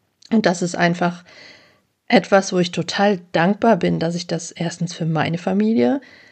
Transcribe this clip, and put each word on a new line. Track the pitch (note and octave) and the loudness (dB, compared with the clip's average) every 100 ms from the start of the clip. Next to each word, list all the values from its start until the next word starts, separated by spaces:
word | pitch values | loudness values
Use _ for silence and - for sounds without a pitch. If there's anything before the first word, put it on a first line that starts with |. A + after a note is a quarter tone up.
| _ _ _ | _ _ _
Und | A3+ - | 2 2
das | F#3 | 0
ist | F3 - | -2 0
einfach | F3 E3+ F3 F3 - - - - _ _ _ _ - | 0 0 -2 -4 -14 -20 -20 -20 _ _ _ _ 0
etwas, | A#3 E3+ G3 F#3+ | 0 4 2 2
wo | F#3 | 0
ich | F3 | 0
total | F#3 - - G3+ G3 F3+ | -2 -4 0 0 0 -2
dankbar | E3+ E3+ G3+ A#3 G3+ | 0 0 2 2 2
bin, | F3 E3+ | 2 0
dass | E3 E3+ | -2 -4
ich | - | -6
das | E3 - | -8 -8
erstens | - E3+ - E3+ - | -8 -8 -4 -8 -4
für | D#3+ | -4
meine | D#3 D3 E3+ | -2 -2 -2
Familie | - F#3+ G#3+ A3+ A#3+ C4+ - - - | -2 0 0 2 2 0 -6 -20 -20